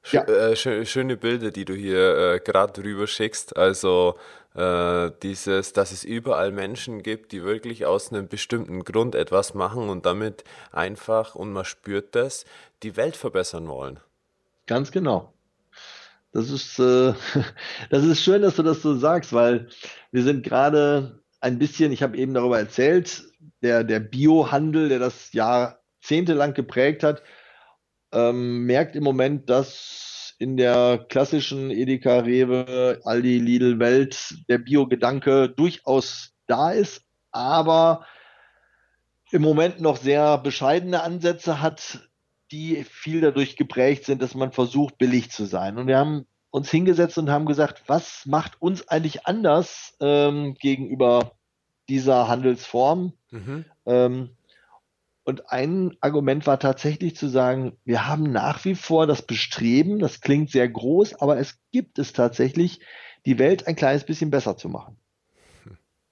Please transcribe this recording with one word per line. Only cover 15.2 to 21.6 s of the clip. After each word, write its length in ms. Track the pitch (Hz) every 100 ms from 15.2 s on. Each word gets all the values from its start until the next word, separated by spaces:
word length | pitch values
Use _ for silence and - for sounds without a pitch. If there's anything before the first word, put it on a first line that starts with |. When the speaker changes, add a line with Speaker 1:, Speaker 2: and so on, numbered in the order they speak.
| - _ _ _ _ - - - - _ _
Speaker 2:
Das 180 | 110 120
ist, 280 | 139 - -
äh, 340 | 127 127 127 120 - 143 -
<laughs> 400 | - - - -
das 140 | 139
ist 180 | 156 156
schön, 200 | 180 202
dass 140 | 202 -
du 60 |
das 200 | 160 160
so 120 | 156
sagst, 380 | 131 147 175 -
weil 360 | 117 120 120 120 - - - _
wir 100 | 123
sind 220 | 127 139
gerade 760 | 113 120 143 151 147 147 131 113 _ _
ein 180 | 127
bisschen, 320 | 120